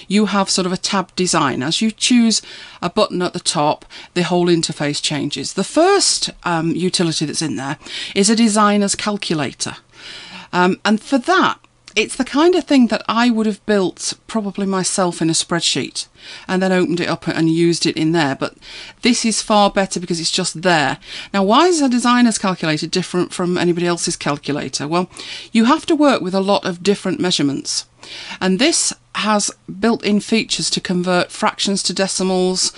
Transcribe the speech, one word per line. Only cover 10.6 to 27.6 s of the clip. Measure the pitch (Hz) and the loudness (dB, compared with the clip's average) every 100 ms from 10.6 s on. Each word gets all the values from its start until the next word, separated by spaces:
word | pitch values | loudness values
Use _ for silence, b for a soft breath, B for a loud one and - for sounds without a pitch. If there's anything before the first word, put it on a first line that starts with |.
| 180 180 | 2 2
and | 202 214 | 0 0
for | - 269 | 0 -2
that, | 247 370 185 - _ _ - 208 | 2 2 2 -2 _ _ -6 -2
it's | - - | -2 -2
the | 254 | -2
kind | 269 339 359 | 2 4 4
of | |
thing | - 277 233 | 4 4 4
that | 220 - | 2 -2
I | 220 240 | 2 2
would | 220 220 | 2 0
have | 202 - | -2 0
built | 208 180 - - - - | 2 0 -4 -8 -10 -6
probably | 226 202 190 196 | -6 -4 -4 -2
myself | 190 185 - 180 170 | -2 -2 -2 -2 0
in | 165 | 0
a | |
spreadsheet | 160 - 170 - 143 - - - B B B - | 0 -2 -2 -2 -2 -4 -8 -12 B B B -4
and | 185 | 0
then | 190 | 2
opened | 185 180 175 | 2 2 0
it | 147 | -2
up | 165 - | -4 -4
and | - 165 | 0 2
used | 165 170 165 160 | 4 2 2 0
it | 156 | 0
in | 156 | 0
there. | 170 143 - | 2 0 -2
But | 147 - B B B - | -6 -8 B B B -2
this | 240 240 226 | 0 2 0
is | 208 | -2
far | - 208 202 | 2 4 4
better | 196 190 185 | 2 -2 -2
because | 175 170 | -4 -4
it's | 160 | -2
just | - 180 156 | -2 -4 -2
there. | 175 160 139 - B B B | 2 2 2 -2 B B B
Now, | 202 | 0
why | 196 247 359 | 4 6 6
is | 330 | 4
a | 277 | 2
designer's | 240 240 247 240 - | 2 2 4 4 2
calculator | 196 175 165 151 165 | -2 -2 -2 -2 -2
different | 185 170 180 - | -4 -2 -2 -2
from | - 175 180 | -2 -2 2
anybody | 175 175 175 | 2 2 0
else's | 170 - - | 0 -4 -4
calculator? | 151 147 - 143 - - 143 | -4 -4 -4 -6 -6 -8 -2
Well, | 170 185 B B B B | -2 -2 B B B B
you | 226 226 | 2 4
have | 320 - | 2 2
to | 294 | 2
work | 294 240 | 4 2
with | 180 | 0
a | 190 | 0
lot | 196 202 - | 2 2 0
of | 175 | -2
different | 185 202 190 165 | 0 0 0 -2
measurements. | 180 175 143 139 | 0 0 0 -2